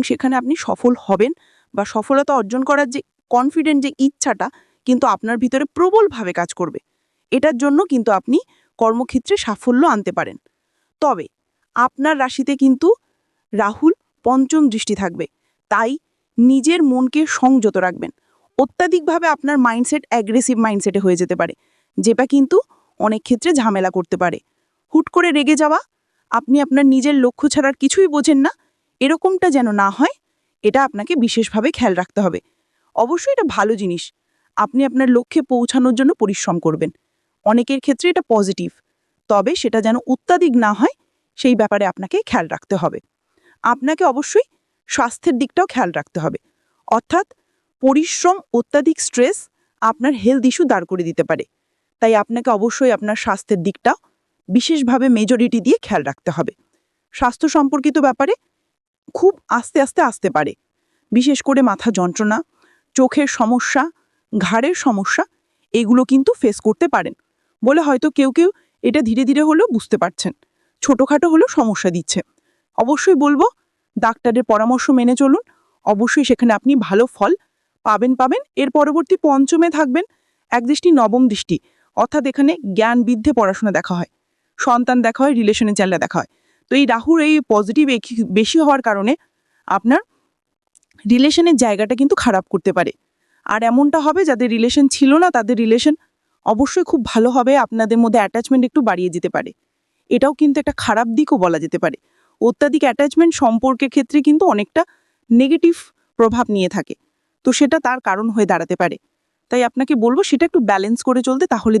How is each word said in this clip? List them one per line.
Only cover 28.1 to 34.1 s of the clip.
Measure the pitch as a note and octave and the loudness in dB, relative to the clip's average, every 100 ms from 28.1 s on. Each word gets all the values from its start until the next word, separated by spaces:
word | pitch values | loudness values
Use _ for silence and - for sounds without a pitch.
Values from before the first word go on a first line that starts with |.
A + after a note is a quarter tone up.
বোঝেন | D4 C#4+ C#4 D4+ | 2 2 2 2
না, | - _ _ _ - | -4 _ _ _ -4
এরকমটা | C#4 E4 F#4+ F#4+ F#4 C4+ | -2 0 -2 0 0 0
যেন | A#3+ G#3 | 0 0
না | G3 G3+ | -2 0
হয়, | E4 - _ _ _ _ | -4 -4 _ _ _ _
এটা | G#3+ B3+ C4+ | 0 2 0
আপনাকে | G3+ G#3 E4 | -4 -6 -2
বিশেষভাবে | A3+ A3+ A3 G#3+ B3+ - | -2 0 -2 -2 -2 -2
খেয়াল | A#3 F3+ | -2 -2
রাখতে | F#3 - | -4 -2
হবে। | F#3+ E3+ _ _ _ _ _ - | -2 -4 _ _ _ _ _ -4
অবশ্যই | A#3+ E4+ - | -2 -2 -2
এটা | C5+ E4 G3+ | -2 -2 -2
ভালো | G#3 A3 | -2 -2
জিনিস, | G3 E3+ - | -4 -6 -10